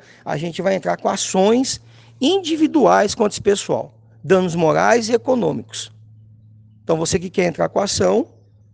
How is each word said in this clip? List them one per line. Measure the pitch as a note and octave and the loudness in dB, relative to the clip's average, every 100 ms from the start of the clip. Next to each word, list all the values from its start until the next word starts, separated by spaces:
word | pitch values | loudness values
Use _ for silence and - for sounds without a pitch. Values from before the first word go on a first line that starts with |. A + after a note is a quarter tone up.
| - - | -12 -18
a | - D3+ | -8 -6
gente | E3+ D#3+ | -6 -4
vai | F3+ F#3+ | -2 -2
entrar | F3 F3 | -4 -4
com | G#3 | -2
ações | G3 - F#3+ G3 A#3+ C4+ - - - - - | -4 -2 2 2 2 0 -6 -14 -20 -20 -4
individuais | C4 G4 E4+ D#4+ D4+ D4+ G3+ F#3+ G3+ - | 0 0 -2 0 2 4 4 4 2 0
contra | G#3 | -2
esse | - | -2
pessoal, | - G3 - B2+ - _ _ - | -2 -2 -2 -6 -6 _ _ -10
danos | D3 F#3 F#3 E3 | 0 2 2 0
morais | D#3+ D3+ G3 A#3+ G#3+ | 2 4 4 2 2
e | |
econômicos. | A#3 - B3+ E3+ C#3+ - - - - - - - - - - - - | -2 0 0 0 -4 -8 -14 -14 -18 -20 -20 -20 -20 -20 -20 -20 -12
Então, | - D#3+ | -4 -2
você | D#3+ F#3+ | 0 -4
que | F3+ | -4
quer | - F3 | -2 -2
entrar | - E3 | 0 -2
com | - | -2
a | |
ação, | G3 - F#3 G3+ E4 - _ _ _ | -2 0 0 0 -2 -10 _ _ _